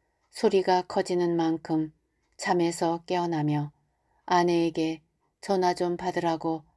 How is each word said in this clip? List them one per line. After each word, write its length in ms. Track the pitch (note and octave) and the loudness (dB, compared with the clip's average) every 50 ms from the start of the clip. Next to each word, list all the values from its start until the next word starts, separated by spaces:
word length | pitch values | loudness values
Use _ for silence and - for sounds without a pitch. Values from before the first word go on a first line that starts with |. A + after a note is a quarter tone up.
| _ _ _ _ _ _ | _ _ _ _ _ _
소리가 520 | - - - G#3+ G3 F#3+ F#3 F#3+ F#3 F3+ | -6 0 0 2 2 2 2 2 2 2
커지는 520 | F3+ - - G3 F#3 - F3+ F3 F3 F3 E3+ | 0 -2 -2 -2 -2 0 0 0 2 2 2
만큼 580 | E3+ E3 E3 D#3+ D#3+ - - D#3+ D#3 D#3 D#3 - _ _ _ _ _ _ _ _ | 2 2 0 0 -2 -2 -2 -2 -2 -2 -4 -8 _ _ _ _ _ _ _ _
잠에서 640 | - - - F#3 F3 E3+ E3+ E3+ - F3+ E3 E3+ E3+ - | -6 -2 0 2 2 2 0 0 0 0 0 -2 -2 -4
깨어나며 680 | - F3+ F3 F3 E3+ E3 D#3 D3+ D3+ D3 D3 D3 D3 - _ _ _ _ _ _ _ _ _ - | -4 -2 -2 -2 -2 -2 0 0 0 0 -2 -2 -6 -10 _ _ _ _ _ _ _ _ _ -4
아내에게 760 | - F3+ F3 F3 F3 E3+ E3+ E3+ E3 D#3+ E3+ D#3+ D#3+ D#3+ D#3+ _ _ _ _ _ _ _ _ | 0 2 2 2 2 2 2 0 0 -2 -2 -2 -2 -4 -8 _ _ _ _ _ _ _ _
전화 340 | - - G3 F#3 F3+ F3+ F3 | -4 -2 0 2 2 2 0
좀 220 | - F3+ F3 F3 | 0 -2 -2 -2
받으라고 640 | E3+ F#3 F3+ - F3 E3+ E3+ E3 D#3 - E3 D#3+ D#3 - _ _ | -4 -4 -4 -2 -2 0 -2 -2 -2 -2 -4 -4 -6 -8 _ _